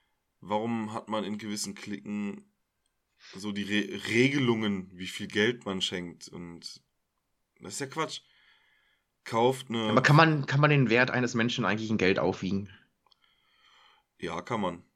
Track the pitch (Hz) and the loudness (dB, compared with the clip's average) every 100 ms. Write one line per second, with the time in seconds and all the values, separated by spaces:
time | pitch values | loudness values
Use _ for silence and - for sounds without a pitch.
0 | _ _ _ _ 90 107 117 113 107 110 | _ _ _ _ -4 -2 0 -2 -4 -8
1 | - 107 98 107 110 104 101 98 - 101 | -6 -4 -4 -6 -6 -6 -8 -10 -10 -10
2 | - 104 101 98 _ _ _ _ _ _ | -6 -6 -6 -8 _ _ _ _ _ _
3 | _ _ - 98 104 101 98 104 - 101 | _ _ -20 -10 -8 -6 -2 0 -2 -6
4 | - 113 135 143 123 113 107 98 92 90 | 0 4 4 4 2 2 0 -2 -6 -12
5 | 92 - 101 104 110 123 101 95 - 92 | -12 -10 -4 2 2 2 -6 -4 -4 -6
6 | 87 80 - 85 87 85 - - _ _ | -10 -14 -16 -14 -14 -14 -18 -20 _ _
7 | _ _ _ _ _ _ 90 - 135 156 | _ _ _ _ _ _ -12 -10 -8 -6
8 | 156 - _ _ _ _ _ _ _ _ | -6 -6 _ _ _ _ _ _ _ _
9 | _ _ - 113 123 131 - 117 110 131 | _ _ -6 2 2 2 -4 -4 2 4
10 | 139 147 160 151 135 139 147 143 117 117 | 6 8 8 4 0 4 6 6 4 4
11 | 127 123 120 117 117 117 98 104 110 107 | 4 2 0 0 0 0 0 0 0 2
12 | 92 98 82 - 92 98 98 - _ _ | 4 4 2 0 -2 -4 -6 -14 _ _
13 | _ _ _ _ _ _ _ _ _ _ | _ _ _ _ _ _ _ _ _ _
14 | _ - - 85 - 117 92 85 - | _ -10 -6 -6 -4 -2 -2 -4 -14